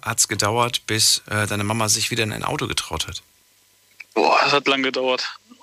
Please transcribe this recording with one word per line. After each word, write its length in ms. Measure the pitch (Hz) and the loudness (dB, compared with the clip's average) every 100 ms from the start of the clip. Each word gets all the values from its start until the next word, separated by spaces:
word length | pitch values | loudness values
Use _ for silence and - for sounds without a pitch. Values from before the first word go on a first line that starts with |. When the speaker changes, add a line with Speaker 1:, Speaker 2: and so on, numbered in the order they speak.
Speaker 1:
hat's 240 | - 117 - | -4 -2 0
gedauert, 580 | 98 104 117 120 - - | 0 0 2 0 -2 -2
bis, 380 | 110 - - - | 2 2 2 -2
äh, 200 | 107 104 | -2 -2
deine 160 | 104 | -2
Mama 260 | 104 113 110 | -2 0 0
sich 220 | 110 - | 0 0
wieder 120 | 117 | 0
in 80 | 110 | -2
ein 120 | 110 | -2
Auto 240 | - 151 135 | -4 -2 -2
getraut 400 | - - 82 - | -4 -4 -6 -6
hat? 160 | - - _ _ _ _ _ _ _ - | -8 -16 _ _ _ _ _ _ _ -6
Speaker 2:
Boah, 260 | 220 - 147 | 2 4 4
das 100 | 147 | 4
hat 140 | 143 135 | 2 2
lang 160 | 135 | 0
gedauert. 440 | 131 127 131 127 - - _ - | 0 0 0 -2 -4 -10 _ -20